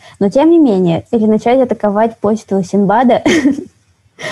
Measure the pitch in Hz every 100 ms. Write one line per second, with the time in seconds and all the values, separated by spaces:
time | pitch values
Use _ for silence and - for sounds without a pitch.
0 | - - 196 262 311 339 285 196 180 165
1 | - 240 214 214 233 254 247 214 208 202
2 | 226 226 202 220 - 196 185 202 196 214
3 | 247 220 - 330 269 - - _ _ _
4 | _ _ -